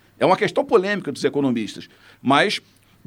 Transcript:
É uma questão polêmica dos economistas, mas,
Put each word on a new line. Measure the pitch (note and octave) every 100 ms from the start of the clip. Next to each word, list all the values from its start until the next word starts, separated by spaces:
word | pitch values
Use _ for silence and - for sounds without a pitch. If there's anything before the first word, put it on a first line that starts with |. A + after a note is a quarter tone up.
| _ _
É |
uma | D3 F#3
questão | G3+ -
polêmica | C#4 A3+ F#3+ G3+ -
dos | B2
economistas, | C#3+ C#3 C#3 A#2 G2+ - - _ - _
mas, | A#2+ C#3 F#3+ - - _ _ _